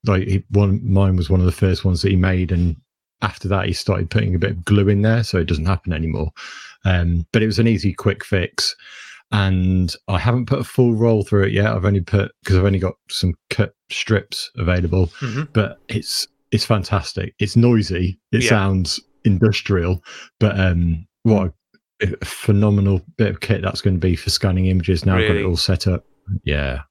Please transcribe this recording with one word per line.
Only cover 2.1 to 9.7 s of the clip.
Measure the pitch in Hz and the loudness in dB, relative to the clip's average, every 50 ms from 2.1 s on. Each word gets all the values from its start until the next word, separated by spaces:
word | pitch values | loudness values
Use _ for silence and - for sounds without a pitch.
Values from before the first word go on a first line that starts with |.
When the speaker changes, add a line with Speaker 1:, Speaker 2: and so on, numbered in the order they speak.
| 95 | 2
Speaker 1:
made, | 90 92 95 92 92 92 85 | 2 2 2 2 0 0 0
and | 90 85 87 87 78 - _ _ _ _ _ _ _ _ | 0 0 0 0 -2 -4 _ _ _ _ _ _ _ _
after | 110 104 - - - 92 | -6 -6 -6 -6 -4 -2
that | 101 95 - | -2 0 0
he | - 87 | -2 -4
started | - - - 95 95 92 82 | -4 -2 -2 -2 -2 -2 -2
putting | - 110 107 98 92 | -2 -2 0 0 0
a | 82 | 0
bit | - - | -2 -2
of | - 87 85 | -4 -6 0
glue | - 104 101 98 101 | 2 4 4 4 4
in | 104 101 | 2 4
there, | 104 110 113 117 | 2 2 2 2
so | 110 - - 90 | 0 0 -2 -2
it | 82 | 0
doesn't | 78 87 76 80 | 0 -2 -2 0
happen | 90 98 87 _ 92 | -2 -2 -2 _ -4
anymore. | 82 78 82 80 - - 80 80 _ - - - - - - - - _ _ | -4 -2 -2 -4 -2 -4 -4 -6 _ -12 -20 -18 -18 -20 -20 -20 -20 _ _
Um, | 98 92 90 87 85 85 85 80 _ | 0 2 2 2 2 0 0 -2 _
but | - 113 | 0 0
it | 107 | 0
was | 110 101 113 | 2 2 2
an | 113 117 | 2 2
easy, | 110 90 - 98 | 2 2 0 -2
quick | 90 - - 104 98 - - | -4 0 -2 -2 -2 -2 -4
fix. | - 107 92 85 - _ - - - - _ - - - - - - - - _ _ | -2 -2 -2 -2 -2 _ -6 -6 -6 -6 _ -20 -20 -20 -20 -20 -20 -20 -20 _ _
And | - 104 98 95 95 92 90 92 | -2 0 0 2 0 2 2 2